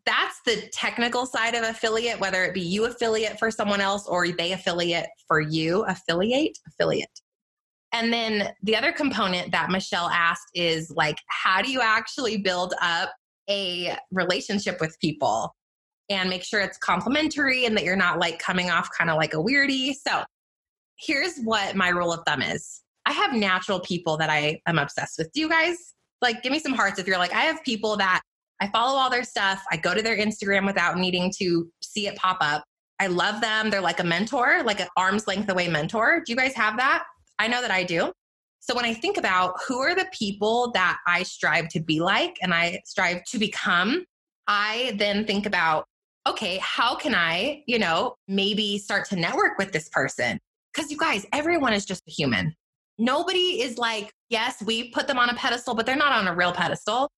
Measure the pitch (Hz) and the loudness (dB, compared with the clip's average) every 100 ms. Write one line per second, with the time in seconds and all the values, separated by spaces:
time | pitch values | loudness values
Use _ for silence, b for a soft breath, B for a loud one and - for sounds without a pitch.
0 | - 247 381 - 247 214 214 - 220 220 | -2 0 0 -2 -2 -2 -2 -6 -4 -2
1 | 240 247 254 240 226 233 226 226 226 226 | -2 0 -2 -2 -2 0 -2 -2 0 0
2 | 240 208 190 185 180 190 170 202 233 233 | 0 -2 -2 0 0 -2 -2 0 -2 0
3 | 233 220 214 208 226 220 208 202 196 202 | 0 0 -2 -2 -2 0 0 2 2 0
4 | - 175 175 175 170 185 185 175 170 170 | -2 0 0 0 -2 -2 -2 0 0 0
5 | - - - 160 151 160 160 180 202 180 | -2 -8 0 0 2 0 2 2 0 -2
6 | - 170 208 262 311 - - - 165 147 | 0 0 2 2 0 -4 -10 -2 0 0
7 | - - _ _ _ _ _ _ _ 233 | -2 -12 _ _ _ _ _ _ _ -2
8 | 233 233 226 208 196 - 190 220 269 - | 0 0 0 -2 -2 -4 0 0 2 0
9 | 285 208 196 180 180 175 156 190 - 185 | -2 0 0 -2 0 0 0 -2 -2 -2
10 | 170 170 170 175 - 180 170 160 160 156 | 0 2 2 0 -6 -2 0 0 -2 0
11 | 151 156 - - 208 190 254 262 220 220 | 0 0 -6 -2 2 2 2 2 2 2
12 | 233 - 240 214 190 180 180 - 175 170 | 0 -4 -2 0 0 0 -2 0 0 0
13 | 190 - _ _ - 202 190 180 175 - | -2 -8 _ _ -4 -4 -4 -4 -4 -6
14 | - 185 175 180 - 202 196 175 160 - | -6 -2 0 0 0 -2 -2 -2 -4 -2
15 | 156 - 117 110 104 - _ _ _ _ | -2 0 0 0 -2 -8 _ _ _ _
16 | - 196 185 180 - 214 190 - - 185 | -6 -2 -2 -4 -2 -2 -2 -2 0 0
17 | 208 294 311 294 269 254 240 214 160 190 | 2 0 0 0 0 2 2 2 2 2
18 | 180 165 175 165 - 180 180 170 - - | 2 2 0 -2 -2 0 2 2 0 0
19 | 170 156 156 156 185 285 277 269 262 269 | 2 2 2 0 0 2 2 0 -2 -4
20 | 269 185 - _ _ _ _ _ _ - | -2 -2 -4 _ _ _ _ _ _ -12
21 | - 277 359 294 220 214 196 196 180 175 | -4 -2 -2 -4 -2 0 0 0 2 2
22 | 175 170 165 160 - - - - _ _ | 0 -2 -2 -2 -2 -4 -8 -20 _ _
23 | - 302 403 233 202 185 - 185 - 175 | -2 0 0 2 2 0 0 -4 -2 -4
24 | 170 156 156 151 151 160 - 160 143 - | -2 0 0 2 0 -2 0 0 0 -4
25 | 143 - 160 285 311 330 320 349 - _ | -6 -6 -6 -2 0 2 0 -2 -10 _
26 | _ - 247 233 254 302 294 226 196 196 | _ -4 -2 -2 -2 -2 -2 0 0 0
27 | 180 185 175 214 302 320 - 220 214 208 | 0 0 2 2 0 0 -4 -4 -2 0
28 | 190 180 - _ _ - 202 226 247 269 | 2 0 -2 _ _ -8 -2 0 2 2
29 | 254 247 247 233 196 190 - 175 175 196 | 2 0 -2 0 0 0 -4 -2 0 0
30 | 220 208 214 220 196 196 196 196 175 170 | 0 0 0 -2 0 2 2 2 2 2
31 | 185 180 180 - 180 170 165 - - - | 0 0 0 0 0 0 0 -8 -10 -6
32 | 202 - 185 185 151 151 - _ _ - | -4 -2 0 2 0 0 -4 _ _ -2
33 | 190 175 185 214 226 214 220 202 175 180 | 0 2 2 2 0 2 2 2 2 2
34 | 175 170 220 269 254 349 240 202 180 - | 2 2 2 2 4 4 2 0 -2 0
35 | 185 202 208 190 208 180 175 156 156 226 | 2 2 0 -2 0 0 2 0 0 2
36 | 240 330 - 233 262 240 214 226 269 320 | 2 2 0 0 0 2 0 2 2 0
37 | - - _ - 220 247 240 190 175 165 | -2 -16 _ -4 0 0 0 0 0 0
38 | 277 - _ _ _ _ - 247 240 226 | -2 -4 _ _ _ _ -4 -2 -2 -2
39 | 339 392 214 185 185 - - 254 285 359 | -2 0 2 2 2 0 -4 -2 0 0
40 | 370 - 202 202 208 233 247 190 180 - | -2 -2 -4 0 2 2 2 2 2 2
41 | 175 175 185 - 170 160 160 170 160 156 | 2 0 0 -2 2 2 0 -2 0 2
42 | 175 214 339 - 180 170 170 185 - - | 4 2 0 -2 0 2 2 -2 -8 -2
43 | 180 180 - 226 208 - - 175 190 339 | 0 0 -4 -2 -2 -2 0 2 2 0
44 | 359 _ _ _ - 208 208 226 254 202 | -4 _ _ _ -2 0 0 -2 -4 0
45 | 208 202 220 202 208 185 165 156 - _ | 0 0 0 -2 0 2 2 2 -2 _
46 | _ _ 269 370 196 185 - - 240 262 | _ _ -4 -2 -4 -4 -4 0 0 0
47 | 302 196 165 170 254 294 - 240 180 165 | 0 2 2 2 -2 -4 -2 0 2 2
48 | 240 - - 196 196 214 208 202 - 202 | 0 -4 -4 0 0 0 -2 -4 -2 -4
49 | 190 185 165 277 403 - 190 156 - 156 | -2 -2 0 2 0 0 -2 -4 -2 -2
50 | 135 - 123 202 _ _ _ - 294 294 | -2 -2 -2 -4 _ _ _ -8 -6 -2
51 | 320 254 - 285 311 339 262 208 - 185 | 0 -2 -2 -2 0 2 2 0 -2 -8
52 | - - 139 101 156 - _ _ _ - | -8 -2 0 0 -2 -4 _ _ _ -2
53 | 233 285 349 370 359 302 262 226 233 220 | 0 2 2 2 2 0 -2 -2 -2 -2
54 | 208 - - 220 240 - 208 226 240 277 | -6 -14 -4 -2 -2 -4 -2 -2 -2 -2
55 | 277 262 240 240 262 240 254 226 226 269 | 0 2 2 2 0 -2 -2 -2 0 2
56 | 294 233 190 175 180 175 165 175 - 233 | 4 2 2 2 2 2 0 -2 -2 0
57 | 285 | 0